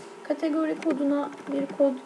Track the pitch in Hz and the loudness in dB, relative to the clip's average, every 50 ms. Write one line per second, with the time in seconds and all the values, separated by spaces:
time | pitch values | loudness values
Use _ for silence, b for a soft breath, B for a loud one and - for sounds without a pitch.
0 | B B B B - - 302 285 330 320 294 320 320 311 320 - - 330 294 269 | B B B B -4 -4 -4 -2 0 0 2 2 2 0 0 0 0 0 2 2
1 | 285 277 285 285 285 285 - - - - 277 277 277 277 - - 285 277 254 254 | 2 2 2 2 0 -2 -6 -10 -8 -4 -2 -2 -2 -2 2 4 4 4 4 0
2 | - | -4